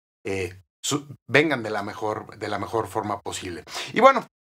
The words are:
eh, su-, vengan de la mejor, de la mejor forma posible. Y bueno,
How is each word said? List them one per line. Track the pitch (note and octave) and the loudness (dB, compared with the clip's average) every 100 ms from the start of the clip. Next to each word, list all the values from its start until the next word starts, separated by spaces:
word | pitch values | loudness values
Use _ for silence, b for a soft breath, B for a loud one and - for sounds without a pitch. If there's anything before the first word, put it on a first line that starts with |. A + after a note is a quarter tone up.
| _ _ | _ _
eh, | G2+ F#2+ F#2 F#2+ _ _ | -4 -4 -4 -8 _ _
su-, | - C#3+ - - - | -2 -2 -4 -16 2
vengan | C3 D#3+ C3 | 4 4 0
de | G#2+ | -2
la | G#2+ | -4
mejor, | G#2 G2 G#2+ G#2 G2+ G#2+ | -6 -4 -4 -4 -8 -10
de | G#2 | -6
la | G2+ | -4
mejor | G2+ A2+ G2+ | -2 -2 -2
forma | A2 G#2 G2+ | -2 -4 -4
posible. | F#2+ F2+ F#2 D#2+ - B B | -6 -8 -8 -10 -10 B B
Y | E3 | 6
bueno, | C4 B3 - _ | 8 6 0 _